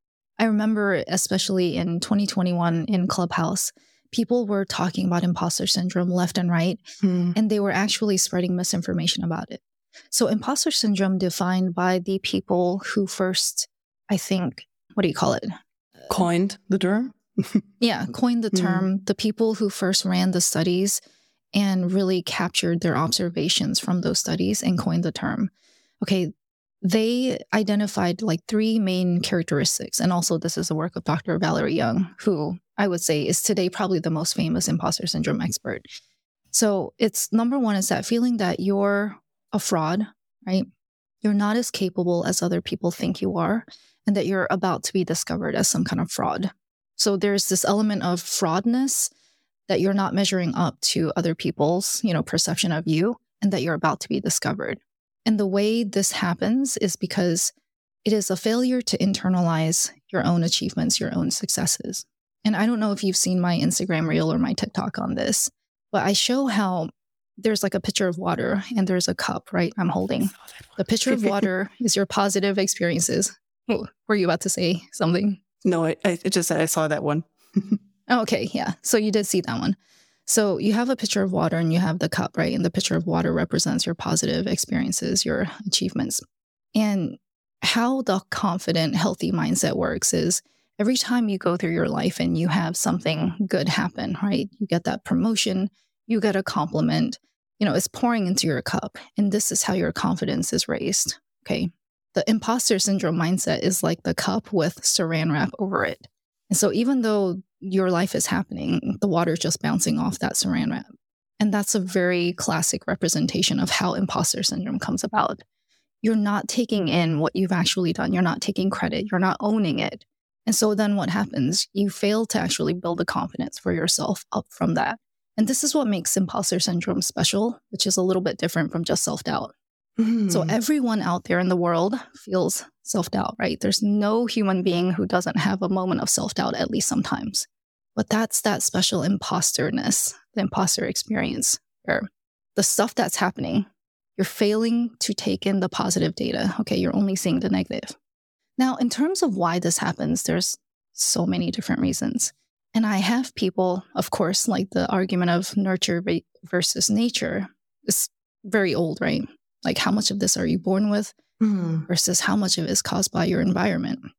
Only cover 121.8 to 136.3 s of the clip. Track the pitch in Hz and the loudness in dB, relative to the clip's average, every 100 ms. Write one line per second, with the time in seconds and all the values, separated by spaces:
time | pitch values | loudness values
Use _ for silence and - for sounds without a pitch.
121.8 | 202 - 202 220 220 185 185 - 156 175 | 0 0 0 2 0 0 0 0 0 -2
122.8 | 170 170 175 - - - - - 185 170 | -2 -2 -2 -2 -4 -6 -8 -6 -2 0
123.8 | 170 - - 185 - - - - - 151 | 0 0 0 -4 -4 -6 -6 -4 0 0
124.8 | 135 226 _ _ _ - 220 262 294 302 | -2 -4 _ _ _ 0 0 0 0 0
125.8 | 226 196 - 190 180 - - 180 - 175 | 0 0 0 0 0 -2 -2 0 0 0
126.8 | 185 180 - - 170 196 233 - _ 208 | -2 -2 -2 0 0 2 0 -2 _ -4
127.8 | 196 190 185 185 180 - - 165 147 170 | 0 2 2 2 0 -2 -2 0 -2 -2
128.8 | 165 - - 151 - - - - _ _ | -2 -2 -2 -4 -4 -4 -6 -12 _ _
129.8 | _ - 220 233 196 185 165 220 226 302 | _ 0 2 2 2 2 2 0 2 0
130.8 | 240 214 180 180 - 175 185 180 175 170 | 2 0 0 -2 0 0 2 2 2 2
131.8 | 190 247 - - 208 185 175 - - _ | 2 -2 -8 -18 -4 0 0 -2 -8 _
132.8 | - 202 170 202 - - 180 156 202 - | -4 -2 -2 -2 -4 -4 -4 -2 0 0
133.8 | 208 208 208 226 233 226 196 185 185 175 | 2 2 2 0 0 0 0 2 2 2
134.8 | 180 175 185 180 - 165 196 190 190 185 | 2 0 0 0 0 0 0 0 -2 0
135.8 | 185 - 202 - - | 0 -2 0 -2 -2